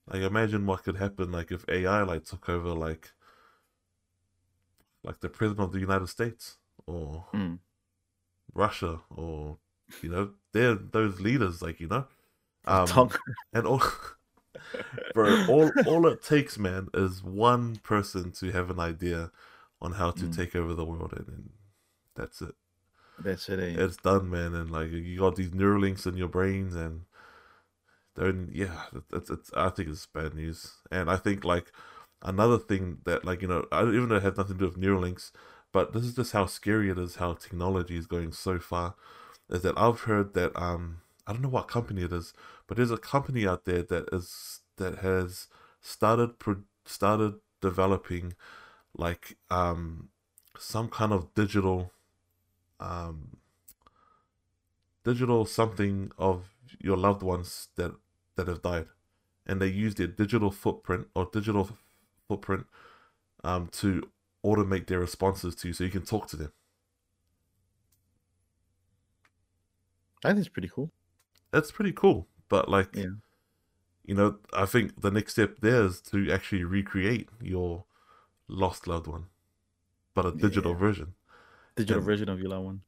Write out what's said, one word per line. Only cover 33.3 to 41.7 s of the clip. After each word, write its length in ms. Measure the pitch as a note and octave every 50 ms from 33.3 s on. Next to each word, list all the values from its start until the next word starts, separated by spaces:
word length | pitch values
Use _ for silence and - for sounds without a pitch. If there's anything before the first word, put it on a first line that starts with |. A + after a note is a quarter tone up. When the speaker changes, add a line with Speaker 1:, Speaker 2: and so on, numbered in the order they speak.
| F2+ F2
Speaker 1:
you 60 | F#2+ F2+
know, 180 | F2+ D#2+ - -
I, 100 | - D#2+ G#2
even 260 | A#2+ G2+ A#2+ B2 A#2
though 80 | A2+ G2+
it 60 | G2
has 140 | G2 F2+ -
nothing 200 | F#2+ G2 G2 F#2
to 20 |
do 60 | G2 F2+
with 100 | F2 F2+
Neuralinks, 500 | F#2 G2 G2 F#2 F2+ F2+ F2+ - - - - - - - - - _ _
but 220 | - F#2+ F#2 - -
this 100 | A2+ A#2+
is 120 | A#2+ A#2+
just 160 | B2+ A#2+ - -
how 120 | G#2+ F#2+
scary 440 | F#2 - - - G#2 G#2+ A2 G#2 G2
it 80 | F#2 F2+
is, 160 | F2+ F2 -
how 180 | - F2+ F2+ E2+
technology 640 | - - - - F2 F2 F#2 F#2+ F#2 E2+ E2 E2+ E2+
is 80 | E2 -
going 240 | F2+ F2 E2+ D#2+
so 280 | D#2+ - - G2 F#2 E2+
far, 360 | - - - E2+ F2 F2 - - - - - - - - - - _ _
is 140 | - F2+ F2
that 140 | F2+ - -
I've 240 | G#2+ A#2 A#2 A2
heard 320 | - A2+ G#2+ G#2 G2+ G2+ -
that, 200 | F#2 F2 E2 - -
um, 420 | F2 F2 F2 E2+ F2 E2+ E2+ E2+ - _ _ _ _ -
I 60 | G2+
don't 80 | A#2
know 80 | C3+ C#3
what 180 | B2+ A#2 F2
company 360 | -